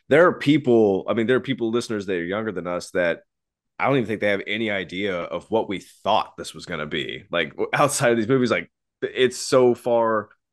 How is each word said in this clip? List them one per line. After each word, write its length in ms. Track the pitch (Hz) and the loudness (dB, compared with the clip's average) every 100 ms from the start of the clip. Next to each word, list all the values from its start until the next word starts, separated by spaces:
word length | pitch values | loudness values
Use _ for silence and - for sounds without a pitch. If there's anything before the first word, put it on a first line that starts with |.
| - | 2
there 180 | 147 180 | 6 6
are 120 | - | 4
people, 640 | 143 151 127 117 107 95 - | 2 2 4 4 4 2 -2
I 60 | 107 | -2
mean, 120 | 110 | 0
there 80 | 127 | 0
are 60 | |
people, 280 | 131 123 113 | 0 -6 -2
listeners 360 | 117 113 107 95 | -4 -4 -6 -4
that 100 | 92 | -4
are 80 | |
younger 300 | 85 101 110 | -4 -6 -6
than 120 | 90 87 | -8 -6
us 240 | 87 - | -6 -6
that 320 | 92 87 80 _ _ _ _ _ - | -2 0 -2 _ _ _ _ _ -4
I 100 | 104 | 0
don't 100 | 139 | 0
even 100 | 110 | 0
think 140 | 104 | -2
they 80 | 104 | 0
have 140 | 101 - | -2 -2
any 240 | 107 110 | -4 -2
idea 440 | 101 87 87 101 87 | -4 -6 -6 -4 -4
of 320 | 85 82 - | -6 -8 -2
what 160 | 113 101 | -2 -2
we 120 | 90 | -6
thought 580 | - - 95 104 - - | -10 -8 0 0 0 -10
this 160 | 80 | -14
was 120 | 80 - | -14 -10
gonna 200 | 82 76 | -8 -6
be, 380 | 78 64 60 - | -6 -6 -10 -4
like, 200 | 85 78 | -2 -2
w-, 180 | 76 107 | -4 -4
outside 380 | - 143 - 131 | 0 0 2 2
of 60 | 117 | 2
these 120 | 107 | 2
movies. 220 | 131 123 | 2 2
Like, 200 | 92 82 _ _ - | 0 -4 _ _ -8
it's 340 | 113 107 127 - | -6 0 0 0
so 400 | - 131 127 117 | 0 4 4 4
far 540 | 127 117 113 110 104 _ _ | 0 2 2 0 -4 _ _